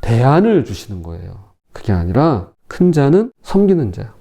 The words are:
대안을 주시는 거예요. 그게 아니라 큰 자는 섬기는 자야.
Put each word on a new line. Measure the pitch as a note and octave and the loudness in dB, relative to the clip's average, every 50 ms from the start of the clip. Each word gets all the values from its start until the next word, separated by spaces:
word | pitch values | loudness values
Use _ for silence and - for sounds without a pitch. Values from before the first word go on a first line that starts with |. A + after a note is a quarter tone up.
대안을 | - - A2+ A#2 A#2+ C3+ D3 E3+ G3+ A#3 A3 F3 A2+ | -2 0 0 2 2 2 4 4 2 2 2 0 0
주시는 | - G2 - - - G2+ F2+ | -2 -8 -12 -12 -14 -14 -12
거예요. | E2 E2 E2+ F2 F2+ F#2 F2+ F#2 - _ _ _ _ _ | -12 -12 -12 -12 -14 -14 -16 -18 -20 _ _ _ _ _
그게 | _ - - - | _ -12 -4 -2
아니라 | G2+ F2+ E2+ F2 F#2+ B2 D3+ E3 D3 G2+ E2+ - _ _ _ _ | -2 0 0 0 0 2 2 2 0 0 -4 -8 _ _ _ _
큰 | - - F3+ F3+ | -2 0 2 2
자는 | E3 D3+ C#3 C#3 D#3 F#3+ A3+ B3+ _ _ | 4 4 2 4 4 2 2 0 _ _
섬기는 | _ - - G3 G3+ G3 F#3+ E3+ C#3 G#2 | _ -2 0 2 4 4 2 2 0 -4
자야. | F2+ - G#2+ A2 - _ | -6 -10 -12 -14 -16 _